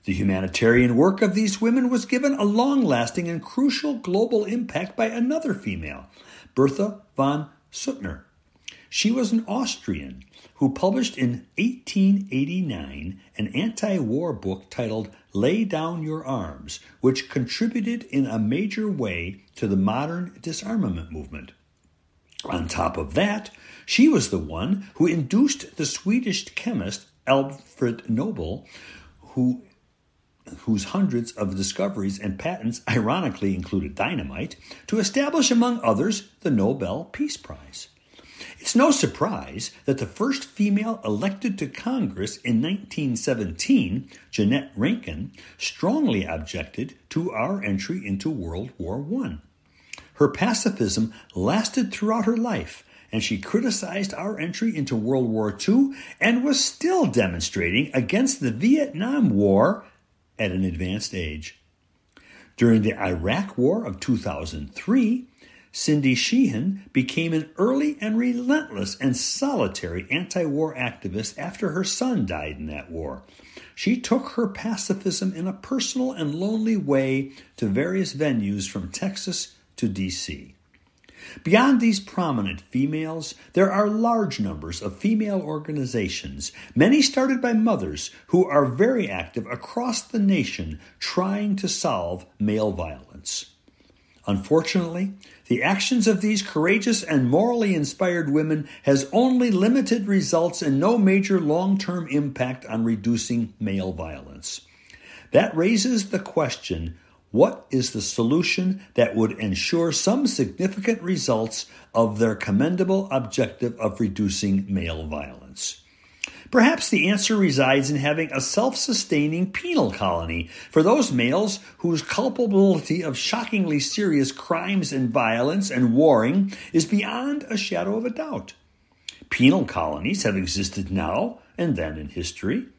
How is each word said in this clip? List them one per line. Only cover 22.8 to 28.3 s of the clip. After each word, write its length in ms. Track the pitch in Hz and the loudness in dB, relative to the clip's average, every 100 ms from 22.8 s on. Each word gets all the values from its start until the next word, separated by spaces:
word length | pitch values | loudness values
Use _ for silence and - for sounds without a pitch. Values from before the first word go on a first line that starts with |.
| 82 - | -2 -4
of 160 | 76 | -2
that, 380 | 143 202 214 - - - - - | 0 0 -2 -8 -20 -20 -20 -2
she 240 | - 294 | 6 6
was 200 | 254 - | 6 2
the 100 | - | -2
one 500 | 76 82 123 196 - - | -4 -6 -2 -2 -4 0
who 100 | 330 | 2
induced 720 | 165 127 202 285 - - - | 2 2 4 4 2 -8 -6
the 80 | 147 | -6
Swedish 600 | - 190 240 240 185 - - | -4 0 0 0 -4 -6 -8
chemist 500 | 233 196 92 - - _ - | -4 -4 -4 -8 -14 _ 0
Alfred 840 | 139 139 139 - - 123 117 - | 2 2 -8 -20 -2 -2 -2 -2
Nobel, 560 | 113 214 | -2 -2